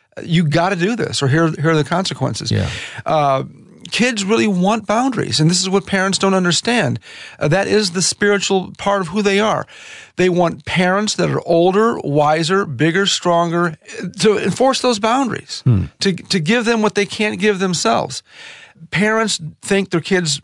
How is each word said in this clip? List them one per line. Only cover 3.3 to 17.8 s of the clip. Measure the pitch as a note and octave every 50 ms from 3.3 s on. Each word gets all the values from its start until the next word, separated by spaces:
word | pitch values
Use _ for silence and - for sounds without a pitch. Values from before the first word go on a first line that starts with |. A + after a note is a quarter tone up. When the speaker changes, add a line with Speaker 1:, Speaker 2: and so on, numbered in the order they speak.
| C3+ C3+ C3+ - - - - - - - - -
Speaker 1:
kids | - - A#3+ B3+ A#3+ G#3 G3
really | F#3+ A3+ A3+ A3+
want | G#3+ F#3+ F3+ F3+ G3 A3+ A3 G#3
boundaries, | - G#3 A3+ B3+ C4+ B3 - - - - -
and | D#3 D#3+
this | F3+ F3+
is | F#3
what | F#3+ F#3 G3 F#3+
parents | - G3+ F#3+ F#3+ G3 F#3 -
don't | G3 G3 F#3+
understand. | F#3+ F3+ F3 D#3+ - - A#3 B3 A#3 E3+ B2 A#2 - - - - - - - - -
Uh, | -
that | D3+ D#3+ F#3+ G3
is | F#3+ G3 G#3+ G#3+ F3+
the | E3+ F#3+ E3
spiritual | - - - G#3+ G3+ G3+ G3 F#3+ - G3 F#3+ F3+ - -
part | - - G3+ G3+ G3
of | F#3
who | D3+ F3 G#3+ G3+
they | G3+ G3 G3+
are. | A3 G#3+ E3 B2 - - - - - - - - - - _
They | - F3+ F#3
want | E3+ F3 F3 E3 - - -
parents | - - E3 F#3 F3+ F#3 G3+ G#3+ G#3 -
that | - E3+ D3+
are | C3 D3 -
older, | E3+ F3 E3 F3 F#3 F#3 G#3 A3 A#3 A#3 - -
wiser, | D3 C#3+ D3+ D3 D3+ D#3 E3 E3 D3 F#3+ G3 G3+
bigger, | E3 C3+ A#2 D3+ E3 D#3+ F#3+ G3+
stronger, | F#3 - - - F3+ E3+ E3+ E3+ E3+ E3+ E3+ F3 E3+ D#3 - _ - - - F#3
uh, | F3+ - -
to | D#3 A3 G3+
enforce | - - G3 - - B3 C4+ B3+ -
those | - B3+ A#3+ G3+
boundaries, | G#3+ A3 A#3+ C4+ C#4 A3 - - - - - - -
Speaker 2:
Hmm. | C3 A2+ F#2 F2 - - _
Speaker 1:
to, | - G2 F2
to | - - - - F#3
give | D#3 D#3+ A3+ B3 A3+
them | A3+ A#3 A3 G#3+
what | G#3 G3+
they | G#3 G3+
can't | G3 - - G#3+ G#3+ G#3+ F3+
give | F#3+ G#3+ G3+
themselves. | F3+ G3 F#3 F3 D3+